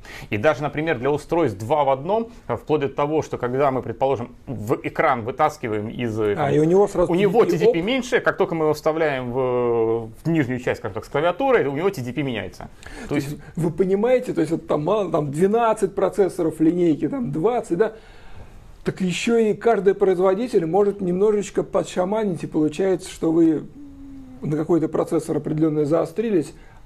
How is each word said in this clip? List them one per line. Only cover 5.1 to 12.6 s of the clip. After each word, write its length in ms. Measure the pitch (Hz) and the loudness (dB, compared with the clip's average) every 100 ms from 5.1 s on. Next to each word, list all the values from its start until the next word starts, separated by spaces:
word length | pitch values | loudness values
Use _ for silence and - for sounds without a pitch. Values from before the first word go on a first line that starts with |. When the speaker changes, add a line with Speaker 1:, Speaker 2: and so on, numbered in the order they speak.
| 123 | 0
Speaker 1:
вытаскиваем 680 | 110 - 151 - 120 107 107 | -2 0 0 0 -4 -4 -4
из, 320 | - 120 107 | -4 -4 0
э, 140 | 107 | 0
Speaker 2:
А, 140 | 101 143 | 2 2
Speaker 1:
там, 40 | |
Speaker 2:
и 60 | 147 | 2
у 60 | |
него 240 | 160 185 202 | 4 4 2
сразу 240 | 180 170 | 2 2
Speaker 1:
у 40 | 170 | 4
него 300 | 202 226 180 | 4 4 4
Speaker 2:
T 60 | |
D 60 | 165 | 4
P, 0 | |
Speaker 1:
T 60 | 156 | 4
D 80 | |
P 60 | 165 | 2
Speaker 2:
оп. 60 | 196 | 0
Speaker 1:
меньше, 360 | 262 - 220 | -2 0 0
как 160 | 160 - | 0 0
только 180 | 180 165 | 0 0
мы 100 | 156 | 0
его 80 | |
вставляем 580 | 151 160 156 156 131 123 | 0 0 2 0 0 -4
в, 760 | 127 127 123 120 117 113 113 113 - | -2 0 2 2 2 2 0 -4 -6
в 40 | 156 | 0
нижнюю 320 | 165 123 127 | 2 2 0
часть, 200 | 135 107 | -2 -2
скажем 160 | 110 104 | -4 -8
так, 100 | - | -4
с 20 | |
клавиатурой, 600 | 143 170 180 269 226 139 | -2 0 0 2 2 2
у 80 | 139 | 0
него 160 | 190 | -2
T 100 | 196 | -2
D 100 | 123 | -6
P 120 | 139 | -4
меняется. 460 | 139 110 95 - | -4 -4 -8 -12